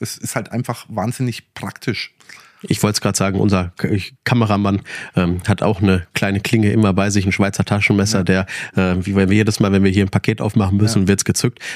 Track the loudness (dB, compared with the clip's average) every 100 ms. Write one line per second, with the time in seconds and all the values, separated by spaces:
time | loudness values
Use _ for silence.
0 | -12 -8 -6 -6 -4 -6 -6 -8 -8 -6
1 | -4 -4 -6 -6 -14 -14 -14 -8 -6 -6
2 | -8 _ -20 -20 -20 _ -4 0 0 0
3 | -2 0 0 2 2 2 -2 -4 -2 -2
4 | -4 -10 0 2 2 2 2 0 -4 -14
5 | -6 -2 0 0 -2 0 0 2 2 2
6 | -2 -4 -2 -2 0 2 2 4 2 2
7 | 0 0 0 0 0 0 0 0 2 2
8 | 2 0 2 0 0 -6 -6 0 0 0
9 | 0 2 4 4 2 2 2 4 4 2
10 | 2 0 0 -2 -2 0 2 2 2 2
11 | 2 2 0 -2 -2 -4 -10